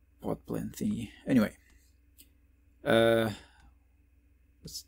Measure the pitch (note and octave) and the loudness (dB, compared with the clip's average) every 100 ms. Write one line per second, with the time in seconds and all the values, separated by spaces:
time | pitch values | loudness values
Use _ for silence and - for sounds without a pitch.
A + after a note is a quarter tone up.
0 | _ _ G#2+ - - A2 A2 - G#2 A2 | _ _ -8 -8 -8 -8 -8 -6 -6 -4
1 | A2+ - - C3 G#2 - _ _ _ _ | -8 -12 0 2 2 -2 _ _ _ _
2 | _ _ - _ _ _ _ _ - A2+ | _ _ -20 _ _ _ _ _ 2 4
3 | A2+ A2+ A2+ G#2 - _ - _ _ _ | 4 4 0 -4 -14 _ -20 _ _ _
4 | _ _ _ _ _ _ - - | _ _ _ _ _ _ -16 -14